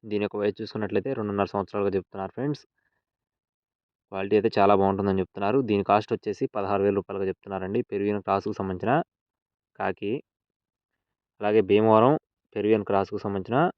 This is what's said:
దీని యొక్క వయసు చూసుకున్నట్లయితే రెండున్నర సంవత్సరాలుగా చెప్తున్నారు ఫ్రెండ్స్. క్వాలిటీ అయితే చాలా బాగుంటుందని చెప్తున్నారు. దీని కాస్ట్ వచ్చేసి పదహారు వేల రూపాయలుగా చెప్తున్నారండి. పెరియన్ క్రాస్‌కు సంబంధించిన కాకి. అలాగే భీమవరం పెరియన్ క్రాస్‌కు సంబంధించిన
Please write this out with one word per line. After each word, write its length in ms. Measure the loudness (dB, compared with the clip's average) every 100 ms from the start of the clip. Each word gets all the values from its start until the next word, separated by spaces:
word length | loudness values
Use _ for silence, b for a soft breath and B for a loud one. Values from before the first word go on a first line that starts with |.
దీని 200 | -4 -4
యొక్క 140 | -4 -2
వయసు 180 | -4 -4
చూసుకున్నట్లయితే 540 | -8 -6 -2 -2 -4
రెండున్నర 340 | -6 -4 -2 -2
సంవత్సరాలుగా 440 | -2 -4 -4 -2
చెప్తున్నారు 380 | -2 -6 -10 -10
ఫ్రెండ్స్. 320 | -6 -6 -6 _ _ _ _ _ _ _ _ _ _ _ _ _ _ _
క్వాలిటీ 240 | -8 0 2
అయితే 140 | 2
చాలా 240 | 4 4 6
బాగుంటుందని 440 | 4 2 0 0
చెప్తున్నారు. 380 | -2 -4 -2 0
దీని 220 | 0 0
కాస్ట్ 280 | 2 2 2
వచ్చేసి 320 | -6 -6 -6 -6
పదహారు 340 | -4 -2 0
వేల 120 | 2 0
రూపాయలుగా 300 | -2 -6 -6
చెప్తున్నారండి. 540 | -6 -8 -8 -4 -4
పెరియన్ 380 | -4 -4 -2 -2
క్రాస్‌కు 320 | -2 -2 -2
సంబంధించిన 400 | -6 -6 -4 0 0 -2 _ _ _ _ _ _ _
కాకి. 340 | -8 -6 -8 -8 -10 _ _ _ _ _ _ _ _ _ _ _
అలాగే 200 | 0 2
భీమవరం 520 | 4 4 6 6 6 2 _ _ _ -4
పెరియన్ 300 | 0 0 2
క్రాస్‌కు 340 | 0 0 -6
సంబంధించిన 400 | -6 -6 -2 0 0